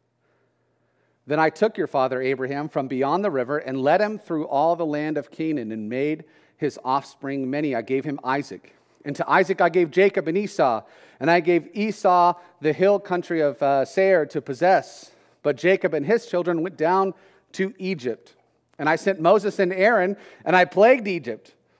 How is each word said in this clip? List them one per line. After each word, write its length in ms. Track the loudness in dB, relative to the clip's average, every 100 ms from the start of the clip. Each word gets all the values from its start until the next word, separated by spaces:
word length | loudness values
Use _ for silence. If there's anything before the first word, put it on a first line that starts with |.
| _ _ _ _ _ _ _ _ _ _ _ _ -6
Then 120 | 0
I 100 | 0
took 260 | 0 -2
your 120 | -2 -2
father 340 | 0 -2 -2
Abraham 480 | -2 -4 -4 -6 -6
from 180 | -6 -4
beyond 360 | -2 0 0
the 80 | 0
river 260 | -2 -2 -4
and 240 | -4 -2
led 180 | 2 2
him 200 | 2 -4
through 260 | -6 -6
all 300 | -2 0 2
the 100 | 0
land 320 | -2 -4 -4 -6
of 140 | -8
Canaan 400 | -8 -4 -4 -6
and 180 | -8 -6
made 360 | -4 -4 -4 -10 _ _
his 220 | _ -6 -4
offspring 640 | -2 -2 -4 -12 -8 -6 -4
many. 240 | -4 -2
I 80 | -4
gave 240 | -2 -4
him 140 | -4 -8
Isaac. 520 | -4 -4 -6 -16 -18 _ _ _
And 120 | -12
to 120 | -8 2
Isaac 320 | 2 2 2
I 100 | 2
gave 200 | 2 2
Jacob 380 | 4 2 2 -2
and 100 | -4
Esau, 460 | -4 0 0 0 -8 -20 -20 _
and 120 | 2
I 80 | 2
gave 280 | 4 0 -2
Esau 640 | -4 -4 0 2 4 4 2 -14 _
the 120 | -4
hill 260 | 2 2 2
country 420 | 0 -4 -2 -2
of, 180 | -2 0
uh, 220 | 0 0
Seir 420 | 0 2 4 2 2
to 120 | -6
possess. 720 | -8 0 2 2 0 -18 -20 _ _ _
But 160 | -4 0
Jacob 380 | 2 2 0
and 100 | -2
his 220 | 0 -2 -2
children 340 | -4 -2 -4
went 160 | -4 -2
down 380 | 0 2 0 -4 _ _ _
to 200 | -6 -6 -4
Egypt. 560 | -6 -6 -6 -8 _ _ _ _ _ -4
And 100 | 0
I 80 |
sent 240 | 0 0 0
Moses 380 | 4 4 2 -2
and 160 | -2
Aaron, 440 | 2 2 4 0 -4 -12 -10
and 120 | 0
I 100 | 2
plagued 420 | 2 4 6 4 0
Egypt 480 | -6 -6 -12 _ _ _